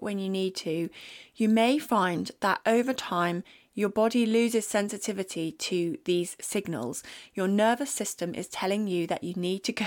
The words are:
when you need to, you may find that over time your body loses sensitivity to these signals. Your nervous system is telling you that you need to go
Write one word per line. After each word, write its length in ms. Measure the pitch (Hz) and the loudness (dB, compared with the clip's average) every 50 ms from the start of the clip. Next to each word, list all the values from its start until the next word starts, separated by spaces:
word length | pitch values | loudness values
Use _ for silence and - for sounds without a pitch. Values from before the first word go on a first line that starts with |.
when 180 | - 208 202 196 | -4 -4 -4 -4
you 80 | 190 | -2
need 300 | 190 190 190 190 190 185 | -2 0 0 0 -2 -4
to, 320 | - - 170 156 165 170 170 - - - - - - - - _ | -4 -4 -4 -2 -2 -2 -4 -6 -12 -18 -18 -18 -20 -20 -10 _
you 140 | - 226 | 0 2
may 320 | 214 220 226 226 247 277 302 | 4 6 6 6 4 4 2
find 500 | 302 - 240 208 185 180 175 160 185 - - _ | 0 2 2 2 4 2 2 0 -2 -4 -4 _
that 180 | - 196 - - - | 0 0 0 2 2
over 260 | 214 226 240 240 254 254 | 4 4 4 4 2 -2
time 520 | - - - 185 175 175 175 170 175 - - - - _ _ _ | -4 -4 -4 0 0 0 0 0 -2 -6 -10 -16 -20 _ _ _
your 140 | 208 208 196 | -2 -2 0
body 380 | 202 220 220 226 226 240 233 | 2 2 2 4 4 4 4
loses 400 | 220 220 226 233 233 233 220 214 | 4 4 4 4 4 2 0 0
sensitivity 840 | - - 208 202 208 208 196 - - 202 196 190 190 - 170 165 165 | 0 0 0 0 -2 -4 -6 -6 -4 -4 -4 -6 -6 -6 -4 -4 -4
to 460 | - - - - 185 175 170 170 160 - - | -6 -6 -6 -2 0 0 0 0 -2 -2 0
these 320 | - 180 175 175 - - - | 0 2 2 0 -2 -6 -10
signals. 600 | - - - 208 196 175 165 117 123 120 - - - - - - - - _ | -8 -6 -4 -4 -4 -4 -4 -4 -4 -6 -6 -8 -10 -14 -16 -18 -20 -10 _
Your 140 | 202 185 | -2 0
nervous 420 | 190 202 208 214 226 240 240 285 269 | 2 4 4 6 4 4 2 0 -4
system 460 | - - 208 - - - 175 175 - | -4 -4 -6 -6 -6 -6 -6 -6 -6
is 120 | - 185 | -6 -8
telling 380 | - - - - 185 202 208 214 | -8 -6 -4 -2 0 0 0 0
you 220 | 196 180 175 165 | 0 0 0 0
that 160 | 165 175 - - | 0 -2 -4 -4
you 100 | 175 180 | -6 -4
need 300 | 185 175 180 190 190 - | -2 -2 -2 -2 -2 -2
to 100 | - 220 | -4 -4
go 120 | - 214 | -2 -4